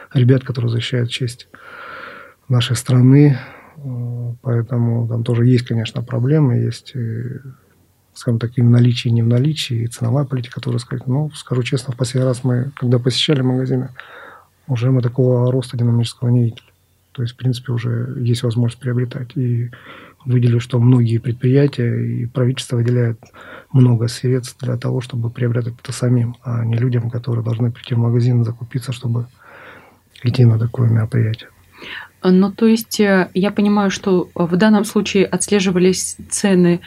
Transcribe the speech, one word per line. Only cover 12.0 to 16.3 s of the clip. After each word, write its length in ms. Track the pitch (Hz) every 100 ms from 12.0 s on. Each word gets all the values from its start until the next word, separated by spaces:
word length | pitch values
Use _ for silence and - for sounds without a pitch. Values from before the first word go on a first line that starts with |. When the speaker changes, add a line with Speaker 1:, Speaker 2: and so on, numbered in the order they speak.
| 120 127 131
Speaker 1:
раз 160 | 123
мы, 260 | 127 123 139 -
когда 220 | 123 123
посещали 420 | 123 - - 139
магазины, 460 | 127 127 131 127 131 - - - - - _ _ -
уже 220 | 120 127
мы 100 | 127
такого 480 | 117 127 127 123 123
роста 240 | 131 - 120
динамического 520 | 120 117 117 -
не 140 | 120